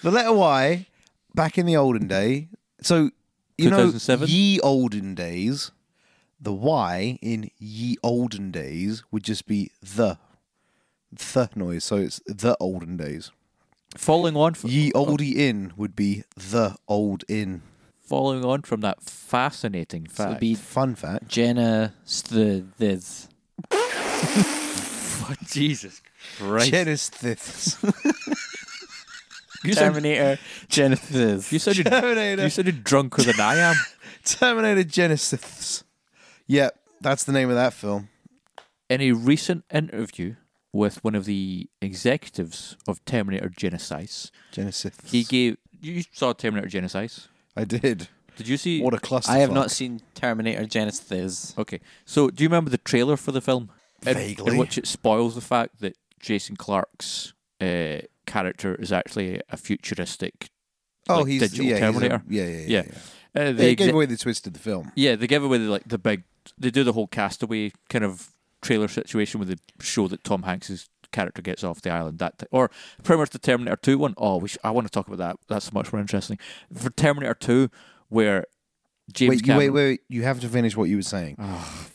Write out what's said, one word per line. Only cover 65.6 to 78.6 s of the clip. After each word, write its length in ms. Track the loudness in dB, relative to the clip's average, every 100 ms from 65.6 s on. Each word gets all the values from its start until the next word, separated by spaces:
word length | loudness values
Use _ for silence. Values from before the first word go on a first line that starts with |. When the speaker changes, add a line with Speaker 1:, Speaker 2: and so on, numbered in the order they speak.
| 2
Speaker 2:
like, 140 | -2 -4
the 120 | -2
big, 240 | 0 -2 -6 _ -20 -4
they 140 | 0
do 120 | 2
the 100 | 2
whole 120 | 2 -2
Castaway 640 | -2 -2 -4 -4 -4 -4 _ -6
kind 160 | -2
of 260 | -2 -4 -16 _ _ _
trailer 240 | -2 0 0
situation 520 | -4 -4 -2 -2 -4
with 100 | -6
the 100 | -8 _ _
show 280 | -4 -2 -2
that 160 | -2
Tom 180 | -4 -4
Hanks's 480 | -2 -8 -8 -14 -14 _ _
character 320 | -4 -4 -6
gets 200 | -8 -6
off 180 | -6 -6
the 80 | -4
island. 260 | -4 -4 -6
That 220 | -6 -6
t-, 80 | -2
or 200 | 0 0 -2 -20 -6
pretty 160 | 2 4
much 100 | 2
the 80 | -2
Terminator 360 | 0 2 0 0
two 240 | 2 2
one. 160 | 2 0
Oh, 200 | 0 0
we 120 | -2
sh-, 80 | -6
I 80 | -2
wanna 180 | -2 -2
talk 160 | -6 -6
about 120 | -6
that. 180 | -6 -8 -6
That's 240 | -8 -4
much 220 | -6 -4
more 60 | -4
interesting. 400 | -2 -4 -4 -10 -12 -20 _ -8
For 140 | -8
Terminator 460 | 2 2 2 -2 -2
two, 340 | 2 4 4 -2 -20 _ _
where 360 | 2 4 2 -2 _